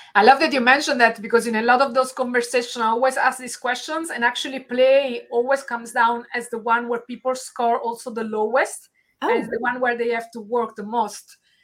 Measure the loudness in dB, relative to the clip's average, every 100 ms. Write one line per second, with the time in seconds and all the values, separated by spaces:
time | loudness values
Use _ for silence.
0 | -2 4 8 8 4 2 4 4 4 2
1 | 2 2 0 0 2 0 4 4 4 0
2 | -2 -2 -2 -2 0 -2 -4 -2 -2 2
3 | 0 2 0 -2 -6 -8 -6 -6 -6 -6
4 | -6 -2 -2 -2 -6 -8 -4 2 4 4
5 | 2 -4 -4 -2 0 0 -2 -8 -4 2
6 | 2 0 -6 -10 -8 -6 -2 0 -2 -6
7 | -8 -8 -6 -6 -6 -4 0 0 -4 -8
8 | -10 -8 -6 -2 0 0 0 -4 -18 _
9 | _ _ -2 -2 -2 -4 -4 -2 -2 -2
10 | -2 -4 -6 -14 -6 -4 -4 -8 -6 -4
11 | -4 -6 -20 -20 _ _